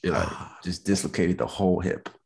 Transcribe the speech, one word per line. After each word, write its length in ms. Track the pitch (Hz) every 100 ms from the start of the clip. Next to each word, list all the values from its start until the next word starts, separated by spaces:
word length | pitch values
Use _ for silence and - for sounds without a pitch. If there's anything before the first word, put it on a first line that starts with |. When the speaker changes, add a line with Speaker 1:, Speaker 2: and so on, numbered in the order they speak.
Speaker 1:
and 120 | - 80
I 80 | -
Speaker 2:
Ah. 340 | - - -
Speaker 1:
just 220 | 90 87 -
dislocated 520 | 95 76 - 87 92
the 100 | 57
whole 320 | - 95 90
hip. 300 | 92 - - -